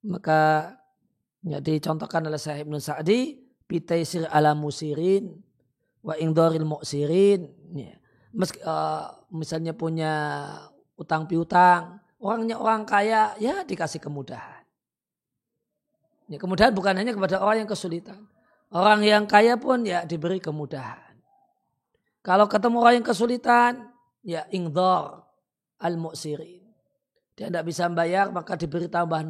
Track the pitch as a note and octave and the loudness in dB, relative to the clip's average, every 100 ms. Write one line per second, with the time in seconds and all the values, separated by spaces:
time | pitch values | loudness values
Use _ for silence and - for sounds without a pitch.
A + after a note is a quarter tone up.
0 | G#3+ F3 - D#3 D#3 D#3 E3 A#3 _ _ | -8 -6 0 4 4 2 -2 -16 _ _
1 | _ _ _ _ - D3 C#3 D#3 D#3+ D#3+ | _ _ _ _ -10 -6 -2 -2 -2 -4
2 | - E3 D#3+ D3+ D#3 D3 D3+ D3 C#3+ C#3+ | -2 -4 -4 -6 -8 -10 -8 -8 -6 -4
3 | D#3 A#3 C4 D4 _ _ _ E3+ - E3+ | 2 2 0 -6 _ _ _ -6 -2 -2
4 | D#3 F3 D#3+ D#3 D3+ D3+ D3 C#3+ D#3 D3 | -2 -4 -6 0 0 0 -4 -8 -8 -2
5 | F3 G3 F#3 D#3+ _ _ _ _ _ _ | 0 0 -2 -16 _ _ _ _ _ _
6 | - D#3 D#3+ D#3+ E3 D#3+ D#3 D3+ C#3+ C#3+ | -10 -4 0 4 2 2 -2 -4 -6 -4
7 | D3 F3 G3+ G3 D3+ - - E3 A2+ - | 0 4 4 4 -2 -18 -14 -12 -14 -20
8 | _ _ _ A3+ F3+ - - D#3 D#3 D#3 | _ _ _ -6 -6 -6 -6 -4 -4 -6
9 | D3+ - _ D#3+ D#3+ D#3+ E3 D#3+ E3 D#3+ | -10 -18 _ -10 -8 -6 -6 -6 -6 -4
10 | D#3 D#3 D3+ C#3+ C#3+ - - _ _ _ | -4 -4 -4 -6 -10 -16 -20 _ _ _
11 | D#3+ D#3+ D#3+ E3 E3 F3+ F3+ F3 E3+ F#3 | -4 -4 -2 -2 2 6 8 6 2 -18
12 | _ _ G3+ A3+ A3+ A3+ A3 A3 G#3+ G#3 | _ _ -6 -4 -4 -2 0 0 0 0
13 | G#3 A3 G#3+ - A3+ F#4+ F4 F#3 E3 D3+ | 2 2 2 0 -4 -4 -6 -6 -6 -6
14 | D3 C#3+ C3 A#2 - - _ _ _ _ | -10 -10 -10 -14 -16 -20 _ _ _ _
15 | _ _ _ _ _ _ _ _ _ _ | _ _ _ _ _ _ _ _ _ _
16 | _ _ - D3 F3+ F#3 A3+ G3+ F#3+ F#3+ | _ _ -16 -10 -4 4 4 4 2 0
17 | A3+ G#3 F#3+ F#3 G3 A3 G#3+ G3+ F#3 E3+ | -2 -2 0 0 2 0 -2 -6 -6 -8
18 | F#3 G3 G#3+ _ _ _ _ E3+ G3 G#3+ | -10 -20 -20 _ _ _ _ 2 4 6
19 | G#3 G#3 G#3 G#3 A3+ A#3+ C4 B3+ A3 F3 | 6 4 6 6 6 4 0 0 0 -2
20 | E3+ E3 E3+ F#3+ F3+ D3+ C#3+ C#3 A#2+ - | -4 -4 -4 -4 -4 -8 -8 -10 -12 -16
21 | - _ _ _ _ _ _ _ _ _ | -20 _ _ _ _ _ _ _ _ _
22 | _ _ - F#3 G#3 G#3 A#3 A#3 A#3 A#3+ | _ _ 0 4 4 4 2 6 6 6
23 | A3+ F#3+ A#3 A#3+ B3 A#3+ A#3+ B3+ - _ | 2 0 0 0 4 4 4 0 -14 _
24 | _ _ G#3 E3 - F#3+ E3+ D3+ F#3 F3+ | _ _ -8 -8 -6 -4 -2 2 2 2
25 | D3 - _ _ _ _ _ _ E3 E3+ | -2 -14 _ _ _ _ _ _ -4 -4
26 | E3 E3 D#3 D3 D#3+ F3+ G#3 _ _ _ | -8 -10 -10 -10 -12 -20 _ _ _ _
27 | _ _ _ _ - E3+ D#3+ E3+ F3 E3+ | _ _ _ _ -8 -6 -6 -2 -2 0
28 | E3+ F3+ G3 F#3 E3 E3+ E3+ E3 F3 F3 | 0 2 0 -2 -8 -6 -4 -4 -4 -2
29 | E3+ D#3+ D#3 | -2 -2 -4